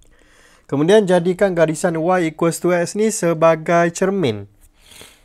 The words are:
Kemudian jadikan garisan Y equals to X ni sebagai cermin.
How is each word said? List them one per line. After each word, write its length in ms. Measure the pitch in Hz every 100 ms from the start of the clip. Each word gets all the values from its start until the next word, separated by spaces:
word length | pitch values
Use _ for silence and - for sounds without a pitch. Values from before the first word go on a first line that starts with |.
| _ _ _ _ _ _
Kemudian 400 | - 139 160 214
jadikan 480 | 196 180 170 180 202
garisan 480 | 170 156 160 185 165
Y 320 | 160 185 160
equals 320 | 151 170 160
to 80 | 175
X 240 | 180 170 202
ni 160 | 220
sebagai 800 | 208 170 170 165 160 160 170 170
cermin. 560 | 165 190 196 147 104 101 _ _ _ _ - - _